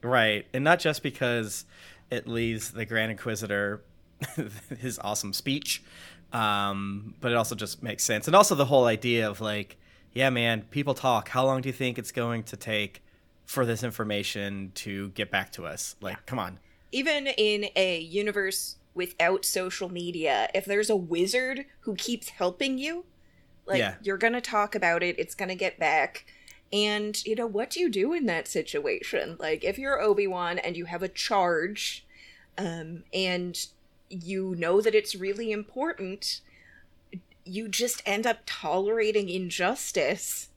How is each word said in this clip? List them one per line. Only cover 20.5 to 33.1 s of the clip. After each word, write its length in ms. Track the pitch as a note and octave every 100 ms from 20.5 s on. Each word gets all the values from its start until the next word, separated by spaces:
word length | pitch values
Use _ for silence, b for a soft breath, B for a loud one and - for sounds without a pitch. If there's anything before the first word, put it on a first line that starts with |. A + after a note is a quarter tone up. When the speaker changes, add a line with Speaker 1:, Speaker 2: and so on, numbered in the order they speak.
Speaker 2:
if 120 | F#3+ F#3+
there's 240 | G3+ G#3+
a 60 | G#3+
wizard 680 | F3 E3+ F#3+ A#3+ C4 C4 C#4 b
who 140 | - F#3+
keeps 340 | - A#3+ -
helping 480 | - F3+ F3+ C4+ C4
you, 280 | C#4+ E4+ F4+ _ b b b b -
like, 140 | G3
Speaker 1:
Yeah. 160 | G2+ -
Speaker 2:
you're 140 | G3 G3
gonna 240 | A3+ B3
talk 340 | A#3+ A3 G#3 G#3+
about 260 | F#3 E3+
it, 160 | F3 -
it's 160 | F3 -
gonna 200 | F#3 F#3
get 240 | F#3 -
back. 460 | D#3+ D3+ C3+ - - B B B _
And, 520 | G3+ G#3 G#3 G#3+ G#3 -
you 100 | A3
know, 100 | A#3
what 220 | G3+ B3
do 100 | -
you 100 | F4
do 240 | G#3 G#3+
in 120 | E4+ B3
that 200 | E3 -
situation? 880 | - D#3 D3 D3 F#2 - - - E3
Like, 240 | D#3 D#3
if 140 | - G3+
you're 240 | C4+ C#4
Obi-Wan 560 | G#3+ G3+ G3+ F3+ F3 F3
and 160 | - E3+
you 100 | E3+
have 180 | E3+
a 40 | F#3
charge, 960 | - - G#3 F3+ E3+ F3 G#3 - - - B B B B -
um, 460 | F#3 E3 D#3+ E3 -